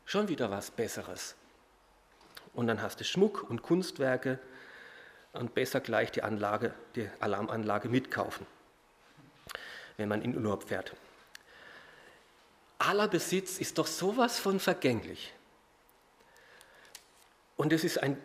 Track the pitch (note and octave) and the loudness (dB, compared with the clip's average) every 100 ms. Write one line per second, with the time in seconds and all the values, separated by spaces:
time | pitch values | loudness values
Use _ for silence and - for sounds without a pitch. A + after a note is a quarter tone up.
0 | - G3 G#3+ C#3 A2+ G2+ - - G#2+ - | -2 0 0 0 0 -2 -4 -4 -4 -4
1 | F#2 F2+ - - - - _ _ _ _ | -8 -10 -10 -14 -20 -20 _ _ _ _
2 | _ - - - - A#2+ A#2 G#2+ G#2+ - | _ -20 -20 -20 -12 -2 0 0 -2 -6
3 | - F3+ G#3 - - A#2+ - F3 F#3 - | -2 4 4 4 -4 -6 2 2 2 0
4 | C3 B2+ C3+ C3 - - - - - - | 0 2 0 -2 -6 -18 -18 -18 -18 -20
5 | - - - - A#2+ - B2 C3+ B2 A2 | -20 -20 -14 -8 -2 0 0 0 2 2
6 | A2 - G#2+ G#2+ G#2 G#2+ A2+ - - B2 | 2 0 0 0 2 2 0 -4 -8 -6
7 | G2+ - G#2+ G2 G#2+ A2+ G#2+ G#2 A2 A#2+ | -6 -2 0 0 0 -2 0 0 2 2
8 | - - - - - - - _ _ _ | 2 0 -2 -4 -12 -18 -20 _ _ _
9 | - - - - - - - - - - | -20 -20 -20 -20 -16 -14 -12 -14 -12 -4
10 | G#2 G#2 A#2+ B2+ G#2+ F#2+ - F#2+ - - | 0 0 0 0 0 0 -2 -6 -6 -14
11 | - - - - - - - - - - | -20 -20 -20 -20 -20 -20 -20 -20 -20 -20
12 | - - - - - _ - - E3 G3 | -20 -20 -20 -20 -20 _ -14 0 2 4
13 | G#3+ F3 - F#3 F#3+ - F3+ - D#3 - | 4 2 2 0 0 -4 -2 0 0 0
14 | F#3 A#3 A#3+ - G3 F#3+ - - C#3 A2+ | 0 4 2 2 2 4 4 4 4 2
15 | F#2 - - - - - _ _ _ _ | -2 -10 -12 -16 -20 -20 _ _ _ _
16 | _ _ - - - - - - - - | _ _ -20 -20 -20 -20 -20 -20 -20 -20
17 | - - - _ _ - D3 D#3+ E3+ - | -20 -20 -20 _ _ 0 4 4 4 2
18 | C#3 C#3 | 0 -2